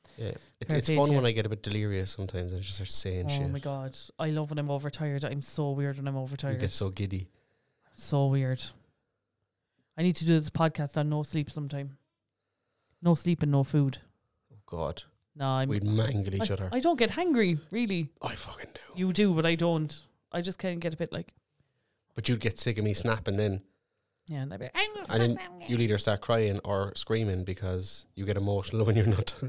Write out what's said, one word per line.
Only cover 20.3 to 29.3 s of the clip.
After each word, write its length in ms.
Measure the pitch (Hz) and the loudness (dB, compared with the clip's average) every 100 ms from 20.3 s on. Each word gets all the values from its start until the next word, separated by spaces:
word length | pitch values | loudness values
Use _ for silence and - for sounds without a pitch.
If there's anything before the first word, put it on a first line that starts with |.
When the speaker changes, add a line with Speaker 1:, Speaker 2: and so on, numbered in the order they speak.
Speaker 2:
I 100 | 175 | -6
just 160 | 175 180 | -6 -4
kinda 180 | 190 170 | -4 -2
get 120 | 170 | -4
a 40 | 160 | -4
bit 160 | 165 | -6
like 200 | 170 170 - _ _ _ _ _ _ _ - | -6 -10 -16 _ _ _ _ _ _ _ -4
Speaker 1:
But 120 | 110 | 0
you'd 140 | 117 | 0
get 180 | 113 - | -2 -4
sick 180 | 123 107 | -4 -2
of 60 | |
me 100 | 107 | -2
snapping 440 | 101 117 110 101 98 | -2 0 -2 -2 -2
then. 240 | 107 98 - _ _ _ _ _ - | 0 -2 -8 _ _ _ _ _ -12
Speaker 2:
Yeah, 140 | 147 | -10
and 100 | 135 | -8
I'd 60 | 98 | -10
be 60 | 123 | -8
like, 100 | 339 | -4
"I'm 200 | 427 415 | -4 -6
a 40 | - | -2
Speaker 1:
And 120 | 113 | 2
then 160 | 120 117 | 2 0
Speaker 2:
fucking" 240 | - - - | -6 -14 -4
Speaker 1:
you'll 120 | 120 | 0
either 160 | 117 104 | 2 2
start 240 | - 101 | 0 -2
crying 380 | - 113 104 98 | 2 2 2 0
or 300 | - 98 101 - | -2 -2 -2 -4
screaming 480 | - 113 107 92 | -2 0 0 -2
because 640 | 92 92 95 92 95 - - - | -4 -4 -4 -4 -4 -10 -12 -8
you 100 | 98 | -2
get 120 | 98 | 0
emotional 480 | 101 101 - 113 107 | 0 0 -2 0 4
<laughs> 0 | |
when 100 | 107 | 4
you're 80 | 107 | 4
not, 260 | 98 - | 4 0